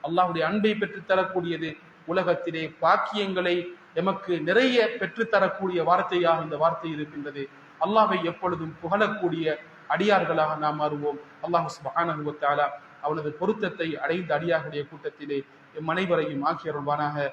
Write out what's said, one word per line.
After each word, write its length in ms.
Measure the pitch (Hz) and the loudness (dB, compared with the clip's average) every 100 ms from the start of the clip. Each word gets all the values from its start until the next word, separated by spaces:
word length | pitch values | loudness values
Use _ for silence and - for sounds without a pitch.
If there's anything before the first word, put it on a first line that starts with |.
அல்லாஹ்வுடைய 400 | 147 170 180 165 | -2 2 2 2
அன்பை 300 | 160 208 214 214 | 0 2 2 2
பெற்றுத்தரக்கூடியது, 920 | 208 196 170 190 185 185 170 160 160 151 - - - | -4 -6 0 2 2 -2 -2 -4 -6 -8 -18 -18 -2
உலகத்திலே 560 | 190 180 165 170 165 160 - | 0 2 0 0 -4 -8 0
பாக்கியங்களை 720 | 165 202 - 208 196 185 180 180 175 - - | 4 4 2 -2 -2 0 0 0 -2 -12 -8
எமக்கு 400 | 165 185 190 - 170 | -2 -2 -2 -2 -2
நிறைய 360 | 156 202 262 247 220 233 | 2 4 4 4 2 0
பெற்றுத்தரக்கூடிய 800 | 190 - 226 202 185 - 190 180 | -6 -4 2 4 2 0 -2 0
வார்த்தையாக 600 | 160 180 190 180 170 160 | 4 2 2 2 2 2
இந்த 140 | 156 147 | 0 0
வார்த்தை 320 | 160 160 165 | 2 0 -6
இருக்கின்றது. 520 | 151 151 147 143 143 139 - - - | -6 -8 -8 -10 -8 -10 -12 -20 -4
அல்லாஹ்வை 380 | 170 220 208 185 | 2 4 4 2
எப்பொழுதும் 500 | 165 165 185 165 160 - | -2 -2 -2 -2 -6 -8
புகழக்கூடிய 680 | 170 202 214 214 175 160 156 - - - - | -2 2 2 0 -2 0 -2 -4 -8 -20 -4
அடியார்களாக 600 | 160 202 196 170 160 156 151 | 0 4 4 4 2 2 0
நாம் 160 | 151 151 | -2 0
மாறுவோம். 400 | 151 147 147 143 - - | -2 0 -4 -4 -12 -12
அல்லாஹ் 240 | 160 170 160 | -2 0 0
சுப்ஹானஹு 520 | - - 165 170 156 | -6 -4 -2 -2 -2
வ 100 | 147 147 | -6 -2
தஆலா 280 | 143 147 143 - - - | 0 2 0 -2 -18 -6
அவனது 280 | 147 156 151 | -4 -2 -4
பொருத்தத்தை 540 | 147 190 214 196 - 165 143 | -2 -2 0 -4 -4 -6 -4
அடைந்த 340 | 143 175 165 147 | -2 -2 0 -2
அடியார்களுடைய 480 | 170 165 151 147 139 | 0 0 -2 -8 -8
கூட்டத்திலே 540 | 160 151 - 143 143 - - - 156 | -10 -12 -10 -6 -6 -6 -20 -16 -8
எம் 160 | 156 | -2
அனைவரையும் 500 | 170 185 165 143 139 | -2 2 2 0 0
ஆக்கி 240 | 143 170 160 | -2 -2 -4
அருள்வானாக. 480 | 147 143 147 147 147 143 | -4 -2 0 0 -2 -4